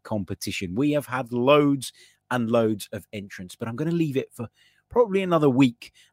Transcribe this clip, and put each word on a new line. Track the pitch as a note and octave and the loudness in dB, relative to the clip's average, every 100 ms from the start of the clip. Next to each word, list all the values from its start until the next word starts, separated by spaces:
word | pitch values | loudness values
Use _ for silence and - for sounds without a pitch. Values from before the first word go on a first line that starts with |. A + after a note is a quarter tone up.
competition. | - G#2+ F#2 G2 - - F#2 F#2 | -6 -6 -6 -8 -8 -8 -6 -2
We | D3 | 0
have | D3 C3+ | -2 -2
had | B2+ A#2+ | -6 -4
loads | A#2+ B2+ D3 D3 C#3 A#2+ - - _ - | 0 4 4 4 0 -4 -16 -20 _ -4
and | B2 A2+ | -2 2
loads | A#2 A2+ G#2+ - | 2 2 0 -6
of | G#2+ - | -14 -12
entrants, | A2 G2 - F2+ - | -14 -14 -14 -16 -12
but | A2+ | -10
I'm | |
gonna | A#2 D#3 | -6 -2
leave | E3+ D#3+ C3 | -2 -2 -2
it | - | -6
for | - A2+ _ _ _ _ | -8 -14 _ _ _ _
probably | - A#3 F#3+ | 0 2 0
another | F#3 E3+ D3 | 2 4 4
week, | B2 C3+ E3 - _ _ | 6 4 2 -12 _ _